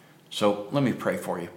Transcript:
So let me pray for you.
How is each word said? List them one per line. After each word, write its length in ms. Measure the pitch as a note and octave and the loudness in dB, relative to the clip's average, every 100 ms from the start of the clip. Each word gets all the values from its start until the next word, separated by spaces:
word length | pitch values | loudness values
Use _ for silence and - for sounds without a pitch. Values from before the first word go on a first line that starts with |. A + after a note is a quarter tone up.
| - - - | -20 -20 -12
So 400 | - G#2 G2+ - | 2 2 2 0
let 120 | C#3+ | 0
me 100 | C3 | 2
pray 240 | G2 G#2+ F#2 | 0 -2 -2
for 240 | - F2+ | -2 -6
you. 80 | E2+ | -6